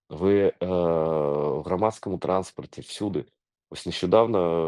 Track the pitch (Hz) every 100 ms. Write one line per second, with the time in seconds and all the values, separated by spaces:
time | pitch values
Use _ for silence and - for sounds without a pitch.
0 | _ 76 95 101 98 - 90 90 85 82
1 | 80 78 73 73 73 69 - 90 110 -
2 | 101 90 - 92 90 - 78 - - -
3 | 104 78 - _ _ _ _ - 90 -
4 | 90 110 117 101 85 82